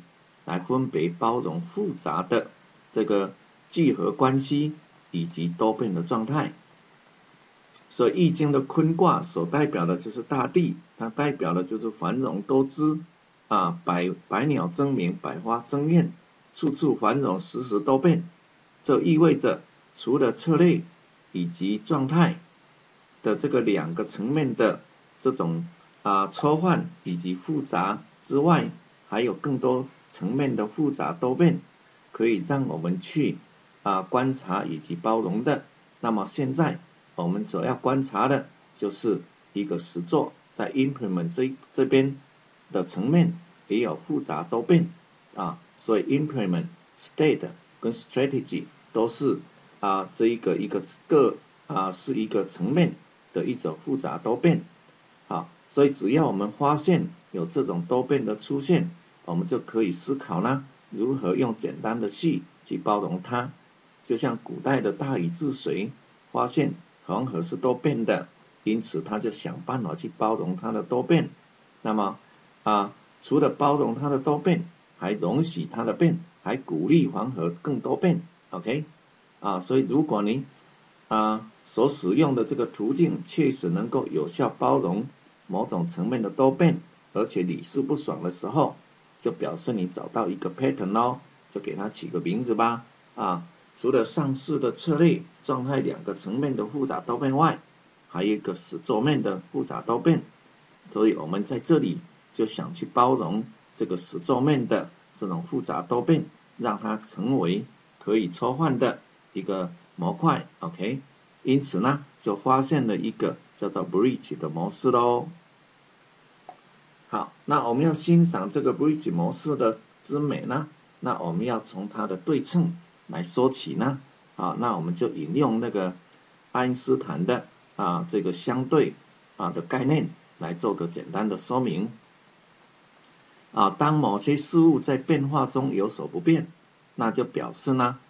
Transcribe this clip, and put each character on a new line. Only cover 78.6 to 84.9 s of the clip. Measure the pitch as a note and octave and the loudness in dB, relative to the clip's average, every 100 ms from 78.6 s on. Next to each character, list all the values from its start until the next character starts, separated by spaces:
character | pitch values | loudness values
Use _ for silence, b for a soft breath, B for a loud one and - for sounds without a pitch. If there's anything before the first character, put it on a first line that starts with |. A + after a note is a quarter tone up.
| G#2+ C#3+ D3+ - _ _ _ _ | -4 -4 -6 -14 _ _ _ _
啊， | G2+ F#2 | -4 -4
所 | - C3 | 0 2
以 | |
如 | C3+ C3+ | 2 2
果 | D3+ G#2+ | 2 0
你， | G#2 C3 - - _ _ _ _ - | 0 -2 -6 -14 _ _ _ _ -2
啊， | A2 G#2+ A2 - - - | 0 2 0 -6 -20 -6
所 | - C#3 | 2 2
使 | - F2+ | 2 0
用 | A#2+ D3+ B2 | 2 4 2
的 | G#2+ | 0
这 | - | -2
个 | A2+ | -4
途 | - G#2+ | -4 -2
径 | E3 E3 F2+ - | 2 2 0 -4
确 | - C#3 | 0 0
实 | - F2 | 0 -2
能 | F#2 A#2 | -2 -2
够 | C3+ - | -2 -2
有 | D#2 D2+ | -4 -4
效 | F2 A#2 | -2 -2
包 | - B2+ C3+ | 0 2 2
容 | F2+ | 2